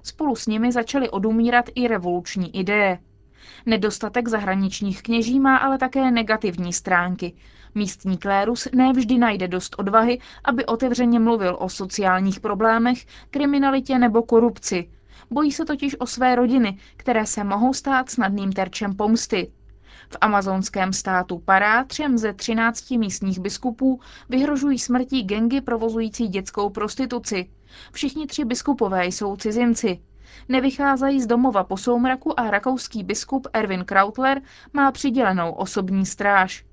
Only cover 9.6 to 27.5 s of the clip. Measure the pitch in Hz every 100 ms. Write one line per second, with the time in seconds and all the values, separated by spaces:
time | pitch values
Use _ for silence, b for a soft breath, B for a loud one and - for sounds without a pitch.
9.6 | - - 202 220 233 247 B B - 240
10.6 | - 226 262 240 240 233 226 233 185 180
11.6 | 185 - 190 - 190 185 190 190 214 202
12.6 | 220 226 240 247 - B B 285 285 285
13.6 | 277 269 269 254 240 220 233 226 233 -
14.6 | - 185 175 b b b b 240 302 277
15.6 | 320 285 277 269 247 - 254 247 247 262
16.6 | 208 196 B B - 226 214 - 202 202
17.6 | 247 269 277 262 262 - 202 202 196 190
18.6 | 185 - 208 196 214 226 - 202 - -
19.6 | - - B B B - 214 202 190 190
20.6 | 190 196 190 190 196 185 180 175 - 190
21.6 | 208 226 269 - 294 240 220 196 - 226
22.6 | 226 233 - 247 208 - 190 185 190 -
23.6 | 254 226 262 254 B B B 254 285 285
24.6 | 285 254 - 247 254 262 190 208 233 277
25.6 | 269 233 226 226 220 - 220 190 190 -
26.6 | 202 196 208 - 262 240 - 196 180